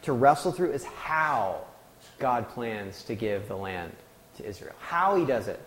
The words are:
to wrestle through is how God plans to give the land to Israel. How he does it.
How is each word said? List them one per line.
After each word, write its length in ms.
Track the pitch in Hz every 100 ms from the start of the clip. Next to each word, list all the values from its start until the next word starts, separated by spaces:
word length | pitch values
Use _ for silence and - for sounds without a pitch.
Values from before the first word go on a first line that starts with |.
| -
to 80 |
wrestle 380 | 127 139 151 185
through 200 | 165 175
is 120 | 139 -
how 760 | - - 160 156 131 98 80 - - - - - -
God 280 | 135 120 110
plans 540 | - 117 107 98 95
to 120 | - 98
give 320 | 107 101 98
the 100 | 98
land 340 | 98 92 85 - - - - -
to 80 | 107
Israel. 280 | 98 - -
How 360 | - 170 190 196
he 100 | 151
does 220 | 123 101
it. 120 | -